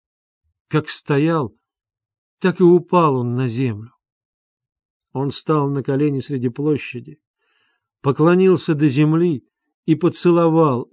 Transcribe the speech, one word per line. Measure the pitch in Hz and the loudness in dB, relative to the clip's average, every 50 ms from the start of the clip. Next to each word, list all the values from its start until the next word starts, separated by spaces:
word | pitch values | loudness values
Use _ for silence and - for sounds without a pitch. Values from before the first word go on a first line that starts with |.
| _ _ _ _ _ _ _ _ _ _ _ _ _ | _ _ _ _ _ _ _ _ _ _ _ _ _
Как | - - 151 151 - | -4 -4 -4 -4 -4
стоял, | - - - - 165 160 151 165 165 160 131 107 _ _ _ _ _ _ _ _ _ _ _ _ _ _ _ _ _ _ | -12 -12 -6 -4 -2 0 0 0 -2 -2 -4 -6 _ _ _ _ _ _ _ _ _ _ _ _ _ _ _ _ _ _
так | - 185 175 - | -4 -4 0 4
и | 185 | 4
упал | 175 180 175 175 - 185 175 165 147 131 | 6 6 4 2 2 0 2 2 2 0
он | 127 120 120 120 | 0 -2 -4 -4
на | 123 131 | -4 -4
землю. | 120 110 123 135 120 107 104 107 - _ _ _ _ _ _ _ _ _ _ _ _ _ _ _ _ _ _ _ _ _ _ _ _ - | -4 -4 -4 -4 -4 -4 -6 -12 -18 _ _ _ _ _ _ _ _ _ _ _ _ _ _ _ _ _ _ _ _ _ _ _ _ -8
Он | 131 139 139 | -6 -6 -6
стал | - - - - 156 151 143 139 | -6 -8 -4 -2 0 0 0 -2
на | 139 139 120 | -2 -4 -4
колени | - 139 135 151 151 139 131 | -4 -2 0 0 0 -2 -4
среди | - - 143 127 120 127 | -6 -6 -6 -4 -4 -4
площади, | 117 - 143 151 147 135 - - - 120 123 151 151 _ _ _ _ _ _ _ _ _ _ _ _ _ _ _ _ _ | -4 -2 -2 -2 -2 -2 -4 -10 -14 -16 -16 -18 -20 _ _ _ _ _ _ _ _ _ _ _ _ _ _ _ _ _
поклонился | - 143 127 - 156 170 180 185 185 185 180 143 - - 160 | -4 -2 0 2 2 4 4 4 4 4 4 2 0 -4 -2
до | 143 156 | 0 0
земли | 147 123 143 151 151 156 165 175 180 147 120 _ _ _ _ _ _ _ _ - | 0 2 2 2 2 2 0 0 0 -2 -4 _ _ _ _ _ _ _ _ -2
и | - 156 | -2 -2
поцеловал | 151 180 165 - - - 175 170 170 170 165 160 165 160 147 123 117 - _ | 0 0 -2 -2 0 0 2 2 4 2 2 2 2 2 2 0 -2 -6 _